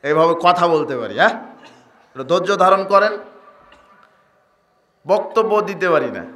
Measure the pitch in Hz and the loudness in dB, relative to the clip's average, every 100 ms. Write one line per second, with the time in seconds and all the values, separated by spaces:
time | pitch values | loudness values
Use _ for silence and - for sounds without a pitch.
0 | 143 151 165 165 175 180 175 156 151 127 | 0 2 2 4 2 4 2 0 -2 -6
1 | 110 - 202 226 - - - - _ _ | -6 0 0 0 -14 -20 -20 -20 _ _
2 | _ 131 127 175 180 196 185 196 190 202 | _ -14 -2 -2 0 2 4 2 2 2
3 | 208 214 - - - _ _ _ _ _ | 2 -4 -14 -20 -20 _ _ _ _ _
4 | _ _ _ _ _ _ _ _ _ _ | _ _ _ _ _ _ _ _ _ _
5 | 147 208 - 226 208 208 185 180 180 156 | -2 -2 0 -2 0 0 -2 -4 0 0
6 | 127 101 87 | 0 -8 -14